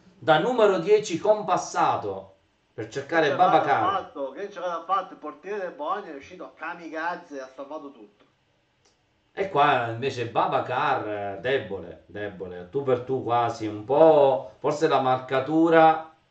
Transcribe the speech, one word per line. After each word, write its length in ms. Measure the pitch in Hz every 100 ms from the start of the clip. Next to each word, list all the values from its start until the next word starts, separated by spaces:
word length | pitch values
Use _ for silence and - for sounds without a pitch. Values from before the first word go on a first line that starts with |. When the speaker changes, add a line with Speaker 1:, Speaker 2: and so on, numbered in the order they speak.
| _ _
Speaker 1:
Da 220 | 123 160
numero 400 | 202 247 214 190
dieci 400 | 165 214 - 170
compassato 1160 | 202 214 180 180 - 185 151 117 104 95 95 _ _ _ _
per 140 | - 110
cercare 400 | 139 - 165 151
Speaker 2:
Che 40 | 135
giocata 160 | 185
Speaker 1:
Babacar. 320 | 170 151 160
Speaker 2:
ha 40 | 185
fatto, 440 | 196 - 147 135
che 180 | 127 202
giocata 280 | 180 175 165
ha 60 | 165
fatto? 280 | 190 185
Il 60 | 151
portiere 400 | 151 143 180 208
del 120 | 180
Bologna 380 | 139 151 196 185
è 40 | 143
uscito 300 | 139 180 143
a 60 | -
kamikaze 800 | 160 175 165 156 165 180 - 143
e 60 |
ha 80 | 131
salvato 380 | - 139 156 143
tutto. 320 | 123 104 _ _ _ _ _ _ _ _ _ _ _ _
Speaker 1:
E 160 | - 143
qua 380 | 156 147 131 117
invece 380 | 117 135 123 113
Babacar, 800 | 147 180 135 - 123 147 131 107
eh, 300 | 104 101 95
debole, 640 | 120 135 101 98 85 - -
debole, 640 | 98 104 92 90 90 90
tu 120 | 135
per 180 | 131 120
tu 200 | - 131
quasi, 440 | 110 117 117 - 110
un 160 | 104
po', 720 | 107 139 160 156 139 127 - -
forse 280 | 151 147 160
la 140 | 139
marcatura 1080 | 131 127 - 135 135 156 165 165 160 156 - - _